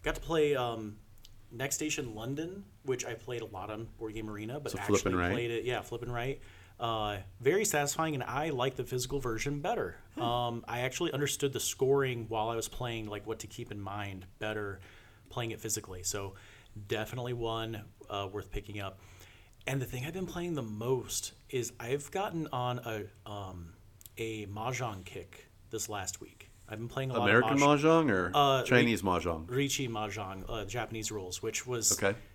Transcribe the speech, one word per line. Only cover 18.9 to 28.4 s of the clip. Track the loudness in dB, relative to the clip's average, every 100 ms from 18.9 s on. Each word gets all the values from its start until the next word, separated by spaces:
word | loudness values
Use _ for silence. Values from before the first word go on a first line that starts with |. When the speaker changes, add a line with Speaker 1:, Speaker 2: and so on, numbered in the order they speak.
| -8 -20 -20 -20 -20 -20 -8 -4
Speaker 1:
And | -2
the | -2
thing | -4 -6
I've |
been | -6 -6
playing | -4 -2
the | -2
most | -4 -4 0 0 0 -6 -6 -14 -4
is | -4 -4 -6
I've | -4 -2 -2
gotten | -4 -4 -4 -2
on | -2 0 -2
a, | -4 -4 -6 -12 -10
um, | -8 -8 -10 -12 -16 -20 -20 -18 -8
a | -6 -6 -6
Mahjong | -4 -4 -2 -4 -6
kick | -10 -12 -12 -18 -20 -20 -8
this | -6 -4
last | -4 -6 -8
week. | -14 -18 -20 -20 -10
I've | -8
been | -6
playing | -4 0
a |
lot | 4 8
Speaker 2:
American | 8 8
Speaker 1:
of | 8
Mah-, | 8 8
Speaker 2:
Mahjong | 8 8 6
or | 4 4
Speaker 1:
uh, | 4